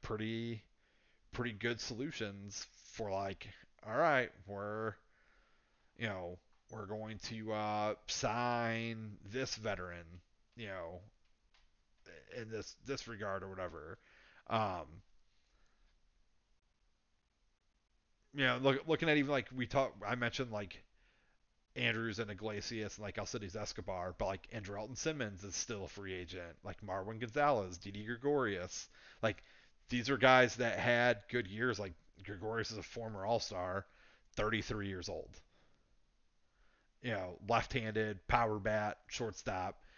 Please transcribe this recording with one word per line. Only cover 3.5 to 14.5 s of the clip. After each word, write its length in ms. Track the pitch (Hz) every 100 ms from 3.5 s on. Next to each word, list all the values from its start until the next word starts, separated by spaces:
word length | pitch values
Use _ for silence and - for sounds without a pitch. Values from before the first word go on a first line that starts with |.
| - - _
all 140 | - 123
right, 340 | 165 135 120 - 95
we're, 480 | 101 104 107 110 104 _ _ _ _ _ _ _ _ _ -
you 80 | 113
know, 300 | 95 87 90 _ - -
we're 160 | 110 98
going 320 | 107 110 110
to, 340 | - 110 107
uh, 440 | 107 107 107 107 104 -
sign 1120 | - 123 113 123 123 117 113 117 113 110 101 101
this 300 | 123 131 -
veteran 500 | 107 95 90 87 82 87 - _ _ -
you 100 | 107
know, 320 | 95 85 87 107 - _ _ _ _ _ _ _ _ - 82 65 -
in 140 | 110
this, 260 | 110 - - -
this 220 | 135 -
regard 360 | 110 104 95
or 60 | 95
whatever. 480 | 95 90 78 76 - - - - -
Um, 360 | -